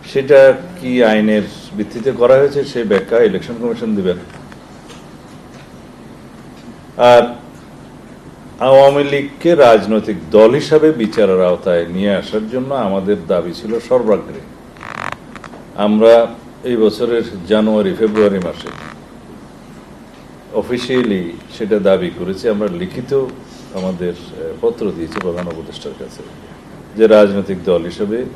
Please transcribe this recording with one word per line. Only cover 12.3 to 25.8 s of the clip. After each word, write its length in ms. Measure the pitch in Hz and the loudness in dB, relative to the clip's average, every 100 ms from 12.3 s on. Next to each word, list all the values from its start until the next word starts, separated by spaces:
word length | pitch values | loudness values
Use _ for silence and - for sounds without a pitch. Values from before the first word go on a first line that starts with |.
| 107 110 | -6 -6
জন্য 240 | 127 135 | -8 -6
আমাদের 420 | 139 107 98 95 - 82 | -4 -2 -4 -2 -4 -2
দাবি 260 | 92 87 | -4 -4
ছিল 260 | 82 107 113 | -10 -6 -8
সর্বাগ্রে। 600 | - 127 110 95 - - - - - - - - 50 - - - - - - - | 0 0 2 -2 -2 -16 -18 -20 -20 -20 -16 -12 -12 -12 -16 -20 -20 -20 -18 -4
আমরা 520 | 104 107 113 117 113 - - - | 0 4 6 6 4 -6 -20 -12
এই 140 | 127 120 | -6 0
বছরের 460 | 107 107 120 117 107 98 85 | 0 0 -2 -2 -4 -10 -2
জানুয়ারি, 460 | 107 110 107 98 | 0 2 0 0
ফেব্রুয়ারি 460 | 87 110 107 104 98 | 0 -2 2 2 0
মাসে 280 | 87 78 - - 76 - - - - - - - - - - - - - - - - | -6 -10 -14 -14 -18 -20 -20 -20 -20 -20 -20 -20 -20 -20 -20 -20 -20 -20 -20 -20 -8
অফিসিয়ালি 800 | 107 107 123 120 127 117 95 85 - - - | -8 -4 -6 -2 -2 0 -4 -6 -12 -18 -10
সেটা 220 | 107 107 | -2 0
দাবি 320 | 95 95 87 82 | 2 0 -2 -8
করেছি। 300 | 90 95 120 | -10 -6 -4
আমরা 180 | 104 104 | -2 -4
লিখিত 580 | 87 90 127 123 139 131 - - - - | -6 -8 -10 -4 -4 -4 -10 -20 -20 -14
আমাদের, 400 | 95 92 87 90 | -8 -8 -6 -8
আহ, 300 | 85 - - 80 78 | -8 -16 -14 -12 -4
পত্র 300 | 117 113 107 82 | -4 -4 -8 -6
দিয়েছি 240 | 82 - | -10 -8
প্রধান 280 | 90 85 87 | -8 -6 -10
উপদেষ্টার 440 | 80 78 80 | -12 -14 -16